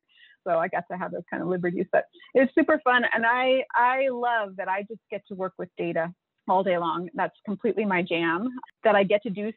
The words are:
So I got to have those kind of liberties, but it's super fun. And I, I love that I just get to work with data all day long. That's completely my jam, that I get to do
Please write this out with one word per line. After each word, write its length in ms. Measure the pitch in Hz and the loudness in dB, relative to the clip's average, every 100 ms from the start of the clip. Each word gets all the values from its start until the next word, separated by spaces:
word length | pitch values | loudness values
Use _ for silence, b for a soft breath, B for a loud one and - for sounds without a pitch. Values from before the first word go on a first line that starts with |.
| _ b b b 190 | _ b b b -2
So 100 | 165 | 0
I 120 | 180 | 0
got 160 | 175 - | -4 -6
to 80 | 180 | -8
have 140 | 180 | -8
those 120 | 175 170 | -8 -8
kind 140 | - | -6
of 60 | 175 | -2
liberties, 360 | 185 175 180 196 | -2 -2 -2 0
but 140 | - - B B | 0 -2 B B
it's 200 | 254 269 - | 2 4 4
super 240 | 311 302 | 2 2
fun. 240 | 254 247 233 | 4 2 2
And 120 | 220 226 | 0 2
I, 400 | 247 262 262 - - | 2 2 2 2 2
I 320 | 240 262 269 | 2 2 0
love 460 | 247 240 233 202 190 | 0 0 0 -2 -6
that 140 | 185 | -6
I 140 | 190 | -4
just 180 | 208 220 - | -6 -12 -12
get 100 | 202 - | -12 -10
to 80 | 190 | -8
work 180 | 185 - | -8 -8
with 100 | 180 - | -12 -6
data 360 | 170 170 170 180 _ _ - | -4 -2 -4 -6 _ _ 0
all 160 | 190 | 2
day 140 | 196 175 | 2 0
long. 320 | 170 160 180 | 0 -4 -6
That's 220 | - 180 - - | -4 -4 -6 -10
completely 380 | 196 233 - | -4 -2 0
my 180 | 214 180 | 0 0
jam, 460 | 180 170 165 170 247 254 - _ 220 | 0 0 0 0 -4 -8 -16 _ 4
that 100 | 202 | 4
I 80 | |
get 180 | 196 202 | 4 2
to 60 | 240 | -2
do 220 | 190 208 | -6 -6